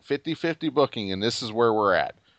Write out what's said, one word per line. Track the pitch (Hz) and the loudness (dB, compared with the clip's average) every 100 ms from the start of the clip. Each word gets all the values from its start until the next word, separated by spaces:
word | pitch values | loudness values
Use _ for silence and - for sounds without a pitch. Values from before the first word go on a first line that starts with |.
fifty | - 143 165 | -6 -6 -4
fifty | 156 170 156 160 | -4 -4 -4 -2
booking, | 135 131 117 98 | 2 2 0 -6
and | 95 | -2
this | 110 - | -2 -4
is | 117 | -6
where | 110 117 | 0 2
we're | 107 101 | 4 4
at. | 85 67 - _ | 2 0 -6 _